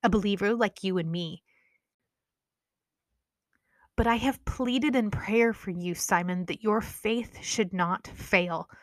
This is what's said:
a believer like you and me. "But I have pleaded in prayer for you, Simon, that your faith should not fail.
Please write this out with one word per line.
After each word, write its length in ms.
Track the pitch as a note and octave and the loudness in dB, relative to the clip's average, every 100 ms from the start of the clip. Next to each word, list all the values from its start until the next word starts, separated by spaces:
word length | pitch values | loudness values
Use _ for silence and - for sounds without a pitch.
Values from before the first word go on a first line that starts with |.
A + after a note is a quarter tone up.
a 80 | A#3 | 2
believer 420 | G#3+ G3+ G3 G3+ | 4 2 0 0
like 300 | A#3 G#3 - | 2 0 0
you 160 | F#3+ F3+ | -2 0
and 120 | E3 | -2
me. 320 | F3 E3 F3+ _ _ _ _ _ _ _ _ _ _ _ _ _ _ _ _ _ _ _ _ _ _ _ _ _ - | -4 -6 -10 _ _ _ _ _ _ _ _ _ _ _ _ _ _ _ _ _ _ _ _ _ _ _ _ _ 0
"But 100 | A3+ | 2
I 100 | A#3 | 2
have 280 | B3+ - - | 0 -2 -6
pleaded 500 | - B3 B3+ D4 B3+ | -2 0 2 2 2
in 140 | G#3+ | 0
prayer 420 | - - A3+ A#3 | -2 0 4 4
for 200 | A3 - | 0 -8
you, 220 | F3 F3 | -6 -6
Simon, 520 | E3+ - F3 F3 F3+ F3+ | -6 0 2 2 -4 -4
that 160 | D3+ | -4
your 180 | G#3+ A3 | 0 0
faith 640 | - - G#3+ A#3 A3+ - | -2 -6 -4 -4 -6 -12
should 320 | - - F#3+ | -6 -2 0
not 320 | F#3 F3 F3+ - | 0 0 -2 -6
fail. 640 | - - F#3+ F3 E3 - - | -14 0 2 2 -4 -8 -18